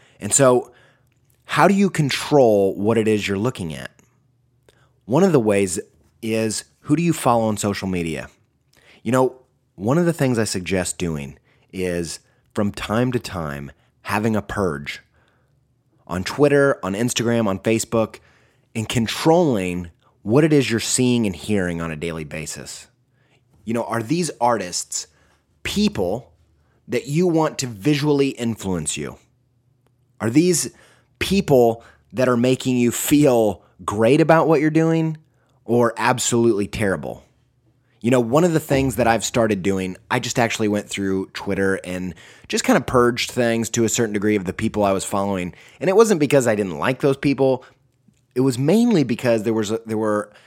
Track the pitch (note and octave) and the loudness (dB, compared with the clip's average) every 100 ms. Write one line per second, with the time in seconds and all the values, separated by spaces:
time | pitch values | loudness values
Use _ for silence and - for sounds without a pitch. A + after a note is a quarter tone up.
0 | _ - G#2 - C3 B2 - - _ _ | _ -12 -2 4 6 4 0 -14 _ _
1 | _ _ _ _ - - F3 G3 G3 - | _ _ _ _ -4 4 4 4 2 2
2 | C#3 - - D3 A#2+ G2+ G2 F2+ G#2 A2+ | -2 -2 2 4 6 6 2 0 0 2
3 | A2 G#2+ G2 G2 A#2+ - E2 C2+ - _ | 2 0 -2 -4 -4 -6 -10 -10 -14 _
4 | _ _ _ _ _ _ _ _ _ _ | _ _ _ _ _ _ _ _ _ _
5 | - C#3 G3 D3 G#2+ G2+ F#2+ F2+ - _ | -2 2 4 4 4 2 0 -2 -10 _
6 | _ _ A2+ A2 A2 - - _ - D3+ | _ _ -4 -2 -2 -4 -10 _ -2 0
7 | E3+ D3+ C3+ A#2 A2 G#2 G#2 F#2+ F#2+ F#2 | 0 0 2 2 2 0 -2 -4 -4 -4
8 | E2 C#2 B1 _ _ _ _ _ _ _ | -4 -6 -10 _ _ _ _ _ _ _
9 | A2 B2+ C3 - _ _ _ - G#2 D#3+ | -2 2 2 -2 _ _ _ -6 -2 0
10 | E3+ D#3 C3+ A2+ G#2 G2 E2+ F#2+ F2 - | 0 0 0 0 -2 -4 -4 -2 -2 -6
11 | F2 D2+ C#2 D2 _ _ _ F#2 F#2 F2 | -6 -6 -10 -16 _ _ _ -8 -6 -4
12 | D#2+ - _ _ _ - G2+ - - A2 | -6 -12 _ _ _ -4 -4 -4 -4 -2
13 | B2 A#2+ - F#2 D#2 C#2+ C#2+ - _ _ | 0 -2 -6 -10 -8 -10 -14 -18 _ _
14 | - G#2 A2 G#2 - - F#2 C#2+ C#2+ - | -4 0 0 0 -2 -2 -2 -2 -8 -16
15 | _ _ _ _ _ _ _ _ _ _ | _ _ _ _ _ _ _ _ _ _
16 | - F2+ - - D3 C#3+ C#3 - G#2+ G2 | -10 -8 -4 2 4 4 2 0 -4 -2
17 | A#2+ - A#2 A#2 G#2+ F#2+ A2+ A2+ - A#2 | -2 -2 0 0 0 -2 0 -2 0 -2
18 | G#2+ - _ _ _ _ _ A#2 A2 B2 | -2 -6 _ _ _ _ _ -8 -4 -4
19 | A2 - D#3+ E3+ D#3+ G#2+ F#2 F2+ F2 - | -4 0 2 4 4 0 -2 -6 -10 -16
20 | _ _ G2+ C3 D#3+ D3 A2 A2+ - - | _ _ 0 2 4 4 2 -2 -2 0
21 | B2+ A#2+ G#2 F2 - G#2 F2+ E2+ E2 D#2 | 2 2 0 -4 -4 -2 -2 -4 -8 -8
22 | E2+ E2 D2+ D#2+ D2+ - C2 - - _ | -8 -8 -10 -10 -12 -14 -16 -18 -20 _
23 | _ _ _ _ _ _ A2 A#2 G#2+ A2+ | _ _ _ _ _ _ -6 -4 -2 -4
24 | A2+ E3 E3 - A#2+ A2+ F2+ - - - | -2 -2 -4 -2 0 0 -2 -8 -8 -10
25 | - _ _ _ _ _ - G3+ G#3 A2 | -12 _ _ _ _ _ -6 -2 -2 0
26 | F2+ A#2 - _ _ _ _ _ - B2 | -4 -4 -10 _ _ _ _ _ -8 -6
27 | - D3+ F3+ D#3+ D#3 - B2 G#2 A#2+ D3 | -2 0 2 2 0 -2 -10 -4 -2 0
28 | D3+ C#3+ C3+ - A#2 A2 G2 F2 D2+ - | 2 2 0 -2 -6 -4 -4 -4 -6 -8
29 | C2+ - _ _ _ _ _ _ _ _ | -10 -12 _ _ _ _ _ _ _ _
30 | _ - A2+ C3+ F3+ D#3 A#2 - _ _ | _ -6 0 4 4 2 -2 -12 _ _
31 | _ - - G3 F#3+ C3 A#2 A2+ - _ | _ -8 -2 0 4 4 4 2 -8 _
32 | _ G#2 B2+ A#2+ B2 B2+ C3 B2 A#2+ - | _ -2 0 2 2 0 0 2 2 0
33 | - D3 D3 A#2+ G#2+ F#2 _ - F2+ G#2 | 2 4 4 4 2 -2 _ -14 -6 0
34 | A2+ D3+ D#3 E3 D3 D3+ D#3 D#3 D#3+ E3 | 4 4 4 4 4 2 2 2 2 0
35 | D#3+ D#3 _ _ _ _ - A#2+ A#2 - | -2 -4 _ _ _ _ -2 2 2 2
36 | A#2 B2 - A#2 A#2 G2+ G2 - G2+ E2+ | 0 0 0 2 4 2 -2 -2 -2 -2
37 | C2 - _ _ _ _ _ _ _ _ | -6 -12 _ _ _ _ _ _ _ _
38 | A2+ B2+ A2+ C#3+ F3 D#3+ - C3+ C3+ A#2+ | 0 2 4 2 4 2 0 0 0 0
39 | A#2 A2+ - B2 A2+ G2+ G2 F#2+ F#2 F2+ | 0 0 0 0 0 0 -2 -2 -4 -8
40 | - B2 A#2 - A#2 - G#2+ G#2 - - | -6 -4 -2 0 0 0 -2 -2 -6 -6
41 | G2 F#2+ F#2 - G2+ F#2+ G2 F#2+ F2+ F#2 | -4 -4 -6 -8 -6 -2 0 -2 -6 -8
42 | F#2 - - - - A3+ - G3+ - B2 | -8 -10 -18 -20 -8 -4 0 0 2 2
43 | A#2+ A#2+ - B2+ A#2 A2+ A2+ A#2+ A2 - | 2 0 -4 -2 -2 -2 -2 0 0 0
44 | A2+ G#2 G#2+ G#2 F#2 - A2 G#2 G2+ F#2+ | -2 0 0 0 -2 -4 -4 0 0 0
45 | - G2+ G2+ F#2+ F2 - - - D#3+ G3 | -2 -4 -2 -4 -6 -12 -20 -6 2 4
46 | A3 E3+ D3 C#3+ A#2+ G#2 F#2+ D2 G2 C3 | 4 4 2 4 4 0 -2 -2 -2 0
47 | D3 C3+ C#3+ B2+ C3+ B2+ - _ _ _ | 0 0 0 0 0 0 -6 _ _ _
48 | _ _ _ B2 C3+ A#2 C#3+ G#3+ A#3+ F#3 | _ _ _ -2 -2 0 2 2 4 2
49 | B2 A#2+ B2 A2+ G#2 A2+ G2+ A2+ A2 A2 | 0 -2 0 0 0 -2 -2 -6 -6 -4
50 | A2 G#2 G2+ - | -2 -2 -4 -14